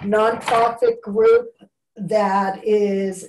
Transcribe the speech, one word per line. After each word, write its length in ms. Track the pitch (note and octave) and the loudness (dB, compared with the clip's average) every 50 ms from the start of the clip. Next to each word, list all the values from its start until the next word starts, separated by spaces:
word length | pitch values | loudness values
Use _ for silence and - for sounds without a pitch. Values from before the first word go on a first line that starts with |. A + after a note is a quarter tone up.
nonprofit 1000 | G3+ G3+ G#3+ G#3+ G#3+ A#3 A#3+ A#3 - - A#3+ A3+ A#3 A#3 A#3 - B3+ A3+ A3+ - | -6 -2 0 2 2 0 -2 -4 -4 -2 0 2 2 0 0 0 0 0 0 -2
group 480 | - G#3 G4+ A4 A4 A4+ A4+ - - - - _ - _ _ _ _ _ _ | -6 -4 0 2 4 6 6 4 2 -2 -14 _ -20 _ _ _ _ _ _
that 680 | A3 F#3+ D#3+ G#3+ G#3+ G3+ G3 F#3+ G3+ G3 F#3+ F#3+ - - | -10 -4 -2 0 0 2 2 0 0 0 -2 -4 -6 -2
is 600 | G#3+ G#3 G#3 G3+ G3+ G3 G3 G3 F#3+ F#3 F3+ - | 0 0 2 2 0 0 -2 -2 -4 -6 -8 -12